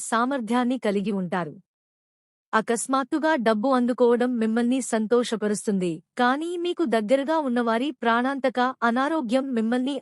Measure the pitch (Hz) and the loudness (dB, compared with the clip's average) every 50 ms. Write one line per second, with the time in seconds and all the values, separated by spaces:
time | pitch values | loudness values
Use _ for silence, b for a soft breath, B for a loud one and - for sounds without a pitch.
0 | - - - 220 240 254 285 277 226 202 233 247 247 240 262 247 - 220 196 202 | -4 -2 0 0 0 0 -2 -2 -2 -2 0 0 0 0 -2 -2 -2 -2 -2 -2
1 | 196 214 208 196 185 170 180 185 170 151 135 196 - _ _ _ _ _ _ _ | -2 -2 -2 -4 -4 -2 -4 -4 -4 -6 -8 -14 -20 _ _ _ _ _ _ _
2 | _ _ _ _ _ _ _ _ _ _ - 220 214 - - 220 - - 262 262 | _ _ _ _ _ _ _ _ _ _ -2 0 0 0 -2 -4 -2 -2 -2 -2
3 | 269 254 - 311 262 311 320 294 220 220 220 214 208 269 269 247 247 240 254 - | -2 -2 -2 0 0 2 2 2 2 2 2 2 2 2 2 2 2 2 2 4
4 | 254 233 240 233 240 254 254 233 220 220 220 233 233 240 254 269 240 - - 220 | 4 4 4 4 2 0 0 0 0 0 0 0 2 2 0 0 -2 -2 -2 -2
5 | 220 202 233 240 247 - 233 208 220 214 214 196 - - 202 190 185 180 165 156 | 0 2 2 2 2 2 -2 -2 0 -2 -2 -2 -2 0 0 0 0 -2 -2 -4
6 | - _ _ - 247 247 262 285 320 339 349 349 339 349 349 - 339 247 214 226 | -8 _ _ 0 0 2 0 0 -2 -6 -4 -4 -4 -4 -2 -2 0 0 2 0
7 | 214 202 262 269 277 254 311 320 302 262 240 247 240 233 226 233 254 294 - - | 2 2 2 2 2 2 0 0 0 0 -2 0 0 0 0 0 -2 -4 -4 -2
8 | - 233 226 233 247 262 277 277 254 269 - 254 247 262 262 - - 233 233 247 | 0 0 2 2 0 -2 -2 -2 -2 -2 0 0 0 -2 -2 -2 -2 0 0 0
9 | 269 294 330 320 277 214 226 262 269 269 254 226 220 226 240 254 254 262 285 247 | 0 0 -2 -2 -2 0 0 -2 -2 -2 -2 -2 0 0 0 0 -2 -2 -4 -4